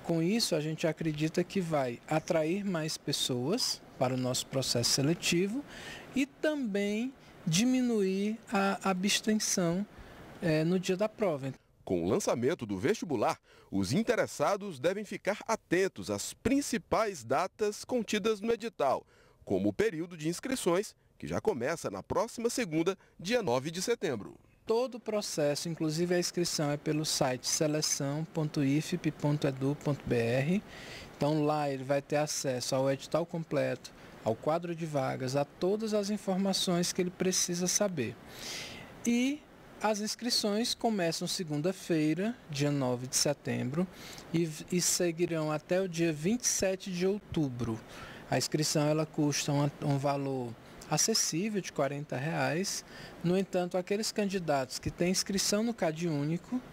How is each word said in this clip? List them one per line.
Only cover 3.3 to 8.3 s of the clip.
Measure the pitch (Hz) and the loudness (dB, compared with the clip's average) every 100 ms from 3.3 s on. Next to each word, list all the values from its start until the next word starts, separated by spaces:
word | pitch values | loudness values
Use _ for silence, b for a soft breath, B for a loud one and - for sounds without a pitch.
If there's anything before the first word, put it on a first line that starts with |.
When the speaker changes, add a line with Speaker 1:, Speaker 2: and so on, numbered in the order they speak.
| 123 127 233 - - - - | 0 0 0 0 -4 -10 0
Speaker 1:
para | 127 | 0
o | 127 | 2
nosso | 127 123 - | 0 -2 -2
processo | 135 127 123 120 | -2 0 0 2
seletivo | - 139 170 - 170 196 247 285 B B B B - | 2 2 2 2 2 2 -2 -8 B B B B -2
e | 285 | -2
também | - 311 302 240 196 202 208 254 - B B - | -2 -2 0 -2 0 0 0 -4 -8 B B 0
diminuir | 160 247 254 247 226 190 190 208 | 4 4 4 4 2 2 2 0